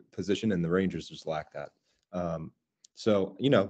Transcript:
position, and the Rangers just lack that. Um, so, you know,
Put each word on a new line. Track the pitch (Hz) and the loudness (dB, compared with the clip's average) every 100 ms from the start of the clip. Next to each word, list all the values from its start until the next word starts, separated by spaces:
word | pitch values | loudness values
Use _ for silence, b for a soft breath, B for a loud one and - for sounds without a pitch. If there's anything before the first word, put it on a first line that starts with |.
| - | -8
position, | - 92 95 113 | -10 -2 0 0
and | 92 | 0
the | 82 | 2
Rangers | 90 95 85 - | 2 0 -2 -10
just | 78 - | -12 -6
lack | 78 76 | -6 -6
that. | 76 71 _ _ _ _ | -12 -14 _ _ _ _
Um, | 90 87 80 80 - _ _ - | -6 -4 -6 -8 -16 _ _ -20
so, | - 113 101 92 - | -4 2 2 2 0
you | 131 | 4
know, | 117 | 4